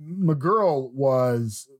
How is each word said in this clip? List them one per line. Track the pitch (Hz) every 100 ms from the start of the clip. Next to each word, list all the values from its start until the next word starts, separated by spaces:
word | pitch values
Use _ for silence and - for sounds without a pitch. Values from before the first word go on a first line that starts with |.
McGuirl | 151 185 170 147 165 220 185 143 131
was, | 131 135 131 127 120 113 104 -